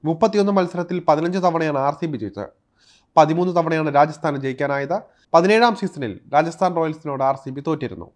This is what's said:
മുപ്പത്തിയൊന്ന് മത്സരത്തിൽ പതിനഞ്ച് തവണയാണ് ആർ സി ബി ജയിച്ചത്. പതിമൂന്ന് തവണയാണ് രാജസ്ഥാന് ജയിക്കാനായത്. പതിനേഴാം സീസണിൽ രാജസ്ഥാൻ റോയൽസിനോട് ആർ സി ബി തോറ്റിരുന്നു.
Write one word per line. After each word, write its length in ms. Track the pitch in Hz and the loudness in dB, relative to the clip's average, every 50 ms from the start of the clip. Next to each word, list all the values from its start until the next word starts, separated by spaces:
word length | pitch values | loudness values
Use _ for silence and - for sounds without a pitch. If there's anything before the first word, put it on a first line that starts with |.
| - | -2
മുപ്പത്തിയൊന്ന് 480 | 151 165 165 - 220 196 208 196 202 202 | -2 0 2 2 2 2 2 2 2 2
മത്സരത്തിൽ 500 | 196 180 170 175 175 175 175 185 180 170 - | 2 0 0 -2 -6 -6 -4 -6 -4 2 2
പതിനഞ്ച് 300 | 156 147 160 170 180 196 | 2 2 2 -2 -2 0
തവണയാണ് 400 | 180 180 165 165 165 156 147 139 | 0 0 0 0 -2 0 -2 0
ആർ 140 | 135 143 147 | 0 -2 -2
സി 140 | - - | -4 -6
ബി 120 | 160 147 117 | -6 -6 -6
ജയിച്ചത്. 300 | 110 101 98 101 101 - _ _ _ _ _ _ _ _ _ _ _ _ _ | -8 -10 -10 -10 -12 -12 _ _ _ _ _ _ _ _ _ _ _ _ _
പതിമൂന്ന് 400 | - 156 147 160 170 180 185 175 | 4 4 4 4 0 0 0 0
തവണയാണ് 380 | 170 165 160 165 160 156 156 139 | 0 0 0 0 -2 -2 0 4
രാജസ്ഥാന് 420 | 143 147 156 151 151 - 156 143 | 4 4 4 2 -4 -4 -4 -4
ജയിക്കാനായത്. 640 | 143 135 131 131 127 143 139 139 139 139 139 175 208 214 - _ _ _ _ - | -2 -4 -6 -4 -4 -4 -4 -2 -4 -4 -4 -4 -6 -6 -10 _ _ _ _ 2
പതിനേഴാം 420 | 165 180 190 208 220 233 240 226 | 4 4 6 4 6 4 4 2
സീസണിൽ 440 | - - 190 - 151 139 113 92 - _ - - | 0 -6 -8 -8 -6 -8 -8 -8 -10 _ -2 0
രാജസ്ഥാൻ 420 | 143 156 165 170 170 190 180 175 | 0 0 0 -2 -2 -2 -2 0
റോയൽസിനോട് 460 | 170 165 160 156 156 - 151 139 135 135 | 0 -2 -2 -4 -8 -8 -8 -6 -2 0
ആർ 140 | 135 135 | -2 -2
സി 140 | 139 - 135 | -2 -6 -12
ബി 100 | 131 139 | -12 -8
തോറ്റിരുന്നു. 500 | 139 160 160 151 147 113 - 76 87 - _ | -4 -4 -4 -4 -4 -8 -8 -10 -16 -18 _